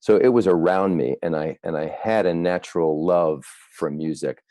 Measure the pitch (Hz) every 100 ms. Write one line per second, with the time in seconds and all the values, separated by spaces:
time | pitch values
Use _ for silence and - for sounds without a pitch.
0 | - 107 127 120 95 90 82 92 98 87
1 | 62 65 85 80 78 80 - 80 78 -
2 | - 110 92 85 85 90 - - 82 76
3 | 82 87 85 78 - - - - 80 73
4 | 80 76 73 65 _